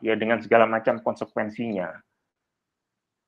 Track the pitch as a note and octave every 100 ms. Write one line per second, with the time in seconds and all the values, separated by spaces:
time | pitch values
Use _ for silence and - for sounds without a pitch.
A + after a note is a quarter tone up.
0 | A2+ A2 A2 A2+ G#2+ A#2 A2 A2+ A2 A#2
1 | B2 A2 - - A2 G#2+ A#2 G2 E2+ -
2 | _ _ _ _ _ _ _ _ _ _
3 | _ _